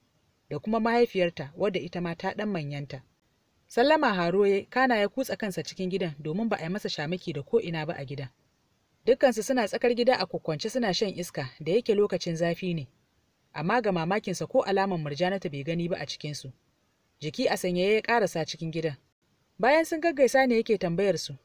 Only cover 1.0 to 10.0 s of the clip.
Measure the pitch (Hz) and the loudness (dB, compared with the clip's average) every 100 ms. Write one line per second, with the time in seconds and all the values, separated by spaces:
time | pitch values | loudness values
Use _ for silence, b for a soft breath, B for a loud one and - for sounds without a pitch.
1 | 240 185 175 170 139 - 202 185 175 180 | 4 2 0 -2 -10 -2 -2 -2 -4 -6
2 | 175 170 190 - 208 185 143 143 143 131 | -6 -4 -6 -4 -4 -4 -4 -8 -10 -12
3 | - _ _ _ _ _ _ - 269 311 | -16 _ _ _ _ _ _ 2 4 6
4 | 269 190 175 185 202 196 - 254 262 226 | 4 2 2 4 4 2 0 2 2 4
5 | 202 - 269 - 214 170 - - 185 185 | 2 0 -4 -4 -4 -6 -8 -6 -4 -2
6 | 180 147 156 175 226 185 160 202 196 - | -4 -6 -6 -2 -2 -2 -4 -4 -6 -6
7 | 151 180 - 143 - 226 170 165 156 165 | -4 -4 -6 -8 0 0 0 -4 -4 -6
8 | 139 139 135 _ _ _ _ _ _ _ | -8 -10 -10 _ _ _ _ _ _ _
9 | - 262 269 220 208 254 208 233 240 240 | 0 4 4 2 0 0 0 0 2 2